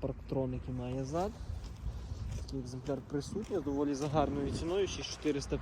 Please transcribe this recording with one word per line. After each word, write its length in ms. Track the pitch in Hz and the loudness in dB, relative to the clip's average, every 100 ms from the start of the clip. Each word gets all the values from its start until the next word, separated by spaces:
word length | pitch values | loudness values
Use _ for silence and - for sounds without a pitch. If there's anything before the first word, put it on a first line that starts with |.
парктроники 720 | 135 135 - 135 131 123 - | -2 -2 -2 0 2 0 -2
має 320 | 127 123 131 | -4 -2 -2
зад. 280 | 131 160 202 233 - - - - - - - - - - | 0 2 0 -2 -6 -6 -6 -6 -4 -4 -6 -4 -4 -4
Такий 240 | - 135 | -4 -4
екземпляр 380 | 123 127 131 135 - | -4 -4 -2 -2 0
присутній, 520 | 143 - 190 220 190 | -4 -2 -4 0 0
доволі 300 | 143 143 143 | 2 2 2
за 140 | 135 147 | 2 4
гарною 420 | 151 139 143 139 | 4 4 4 0
ціною, 360 | 127 160 190 185 | 0 2 2 2
шість 240 | - 135 | 0 -4
чотириста 480 | - 156 143 - 143 | 0 2 2 2 2